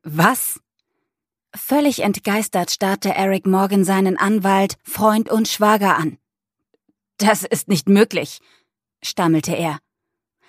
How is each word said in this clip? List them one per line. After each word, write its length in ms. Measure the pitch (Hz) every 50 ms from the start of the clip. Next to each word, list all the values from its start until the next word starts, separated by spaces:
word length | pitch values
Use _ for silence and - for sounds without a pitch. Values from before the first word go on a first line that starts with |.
| -
was? 560 | 160 151 160 165 220 254 - - - - - _ _ _ _ _ _ _ _ _ _ _ _ _ _ _ _ _ _ -
Völlig 480 | - - - 262 294 294 285 240 - -
entgeistert 640 | 208 190 - - 214 202 214 214 - - 185 175 -
starrte 460 | - - 202 190 196 196 - 196 -
Eric 320 | - 190 196 190 190 190 190
Morgan 360 | 190 190 196 190 202 196 185
seinen 320 | 175 196 190 196 190 190 -
Anwalt, 600 | 196 196 220 214 185 196 190 190 196 196 - - _
Freund 480 | - - - 214 214 214 220 220 -
und 160 | 220 220 226 -
Schwager 500 | - - 208 208 214 202 202 190 160 110
an. 220 | 165 156 - - _ _ _ _ _ _ _ _ _ _ _ _ _ _ _ _ _ _ _ -
„Das 240 | 202 214 214 -
ist 260 | 190 - - 147 - -
nicht 220 | 196 151 - 190
möglich“, 520 | 196 196 220 - - 165 139 - - - _ _ _ _ _ _ _ _ _ _ _ _
stammelte 540 | - - - - 180 165 160 156 - - -
er. 240 | - 170 160 147 - _ _ _ _ _ _ _ _ _ _ _ _ _